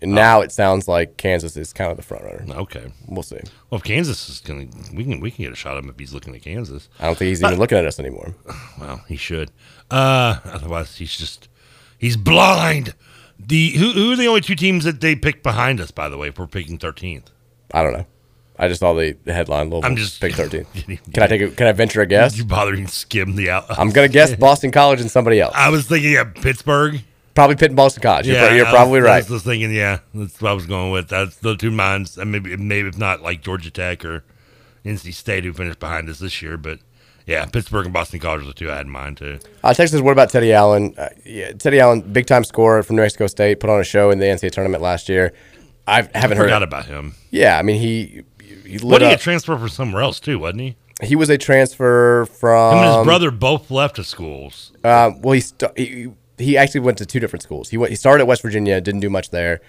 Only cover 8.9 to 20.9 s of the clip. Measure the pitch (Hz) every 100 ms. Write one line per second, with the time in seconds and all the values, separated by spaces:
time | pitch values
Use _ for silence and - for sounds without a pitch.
8.9 | 65 - 78 - 82 76 _ _ _ -
9.9 | 131 135 131 120 107 - - 85 82 78
10.9 | - 85 - 80 - _ _ _ _ _
11.9 | _ 117 113 98 170 190 180 165 156 117
12.9 | - _ _ _ - 101 160 160 139 214
13.9 | 196 220 247 240 220 160 175 190 180 156
14.9 | 147 160 147 147 - 127 110 127 123 82
15.9 | - 76 69 73 71 87 98 78 82 85
16.9 | - 92 71 - _ _ _ _ 80 80
17.9 | 58 90 _ _ _ _ - 90 87 90
18.9 | 82 80 76 - 85 82 73 78 85 123
19.9 | 120 104 - 85 76 76 80 80 95 90